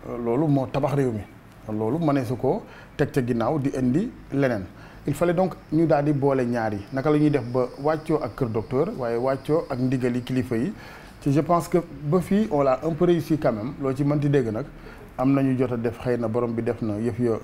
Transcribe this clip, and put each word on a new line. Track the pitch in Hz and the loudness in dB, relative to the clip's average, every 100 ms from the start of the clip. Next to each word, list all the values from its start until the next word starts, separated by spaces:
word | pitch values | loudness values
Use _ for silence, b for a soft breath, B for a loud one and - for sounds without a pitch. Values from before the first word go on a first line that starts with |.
| 123 | -8
Euh, | 123 | -6
loolu | 117 120 160 | 0 2 4
moo | 139 123 | 2 2
tabax | - 139 | -2 0
réew | 139 131 | 2 0
mi, | 110 95 - - - - 107 | 0 -8 -16 -20 -18 -8 -2
loolu | 110 147 | -2 0
mënee | 160 139 | 2 0
su | 113 123 | 0 -2
ko | 127 190 - B B - | 0 0 -4 B B -4
teg | 143 | 0
ca | 143 120 | 0 0
ginnaaw | 117 117 156 | 0 0 0
di | 135 139 | -2 0
indi | 127 135 233 - - | 2 2 0 -8 -6
leneen. | 135 139 113 92 - B B - | 0 0 0 -6 -14 B B -6
Il | |
fallait | 143 175 | 0 0
donc | 170 185 - - | 2 0 -2 -2
ñu | 156 165 | 0 4
daal | 147 | 4
di | 143 | 4
boole | 143 139 135 123 | 2 4 2 2
ñaar | 120 110 | 0 0
yi, | 104 95 | -4 -6
naka | 131 143 | -2 2
la | 151 | 4
ñuy | 151 | 4
def | 143 117 | 2 0
ba | 123 123 - | 0 0 0
wàccoo | 139 156 - 151 | -2 -2 0 0
ak | 120 | 0
Kër | - 127 | -2 -2
Docteur | 110 107 127 170 214 | -2 -2 0 0 -2
waaye | 120 117 | -2 0
wàccoo | 131 135 - 151 - | 0 -2 0 0 0
ak | 131 | -2
ndigali | 127 131 123 120 | 0 0 0 -2
kilifa | 123 127 120 113 | -2 -2 0 -2
yi. | 147 214 B B B B | -2 -6 B B B B
Ci | - | 0
je | 139 | 2
pense | 147 170 160 | 4 2 2
que | 180 165 139 | 0 0 -8
ba | 147 180 | 0 0
fii | - 196 214 | 2 0 2
on | 147 | 2
l'a | 135 131 | 2 2
un | 156 | 0
peu | 151 175 | 0 2
réussi | 175 143 151 | 2 2 2
quand | 147 | 2
même, | 110 113 - | 0 -4 -4
loo | 135 131 | -4 0
ci | |
mënti | 143 151 143 | 2 2 4
dégg | 143 113 | 2 2
nag | 107 143 - B B B - | -4 -6 -14 B B B -2
am | 131 | 2
na | 139 | 4
ñu | 135 131 | 4 2
jot | 127 | 0
a | 120 | 0
def, | 117 110 | -2 -4
xëy | 127 120 | -2 0
na | 113 | 0
borom | 113 120 | 0 0
bi | 113 | -2
def | 117 113 | -2 -2
na | 113 104 | -2 -2
yëf | 117 107 | -2 0
ya | 120 107 | 0 0